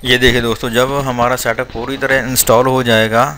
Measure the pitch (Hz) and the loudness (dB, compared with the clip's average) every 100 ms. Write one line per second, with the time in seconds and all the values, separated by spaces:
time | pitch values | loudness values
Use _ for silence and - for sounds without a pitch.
0 | 127 123 127 123 117 110 127 117 131 143 | 2 4 4 2 0 -4 -2 -2 0 -2
1 | 135 123 120 123 123 113 127 113 120 135 | -4 -2 -2 -2 -4 -4 -6 -8 -8 -6
2 | 135 135 123 127 - 117 131 131 120 113 | -2 -2 0 -2 2 2 4 0 2 2
3 | 110 113 135 | 2 2 0